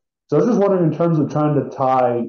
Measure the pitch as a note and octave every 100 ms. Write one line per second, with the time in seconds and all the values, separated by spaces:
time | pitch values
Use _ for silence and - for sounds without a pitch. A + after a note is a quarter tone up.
0 | _ _ _ D3 A#3+ G3 G3 F#3 D#3+ -
1 | E3+ D#3+ C3+ D3+ D3+ C#3 B2 - C3 C3
2 | B2 A#2+